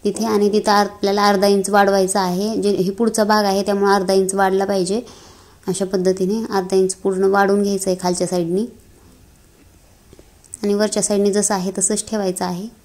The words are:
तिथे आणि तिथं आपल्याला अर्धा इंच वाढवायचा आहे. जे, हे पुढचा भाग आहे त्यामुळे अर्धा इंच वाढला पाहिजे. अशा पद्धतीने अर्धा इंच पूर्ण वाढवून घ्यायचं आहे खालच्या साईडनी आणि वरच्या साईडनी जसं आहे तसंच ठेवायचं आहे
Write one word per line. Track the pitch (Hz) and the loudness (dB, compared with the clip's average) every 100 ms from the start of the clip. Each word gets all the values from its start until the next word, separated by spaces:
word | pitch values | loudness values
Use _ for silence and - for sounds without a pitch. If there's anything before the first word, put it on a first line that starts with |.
तिथे | 202 202 220 | -4 -4 -2
आणि | 214 208 | 2 2
तिथं | 208 208 | 2 2
आपल्याला | 202 202 - 202 202 202 | 2 2 -2 -2 2 2
अर्धा | 196 202 | 4 4
इंच | 202 190 | 2 2
वाढवायचा | 202 196 196 185 202 | 4 4 2 2 0
आहे. | 185 180 208 208 | -2 -2 -2 -2
जे, | 202 | -2
हे | 196 185 | 0 -2
पुढचा | 190 226 214 | 0 -2 0
भाग | 208 214 | 2 2
आहे | 202 196 | 2 0
त्यामुळे | 202 202 196 | 0 0 2
अर्धा | 196 185 | 2 2
इंच | 196 190 196 | 2 2 0
वाढला | 190 190 196 | 0 0 0
पाहिजे. | 196 180 214 247 - - - - - - | -2 -2 -4 -6 -20 -20 -20 -20 -12 -6
अशा | 180 190 | -4 -2
पद्धतीने | 190 185 190 185 220 220 | 0 0 0 -2 -2 -2
अर्धा | 196 185 190 | -4 0 0
इंच | 190 - | 0 -2
पूर्ण | 196 190 | -4 0
वाढवून | 196 202 196 202 | 2 2 2 2
घ्यायचं | 202 196 196 | 0 -2 -2
आहे | 185 | -2
खालच्या | 180 180 175 | -2 -2 -2
साईडनी | 180 170 185 240 - - - - - - _ _ _ - _ _ _ _ - - _ - - | -2 -2 -2 -4 -10 -20 -20 -20 -20 -20 _ _ _ -20 _ _ _ _ -20 -20 _ -20 -6
आणि | 208 | -2
वरच्या | 202 214 208 | 0 0 -2
साईडनी | 202 208 202 | -2 0 2
जसं | 196 202 | 0 0
आहे | 202 180 185 | -2 -4 -4
तसंच | - 208 - | -2 -2 -4
ठेवायचं | 220 190 185 180 | -4 -4 -4 -6
आहे | 175 220 - | -6 -10 -16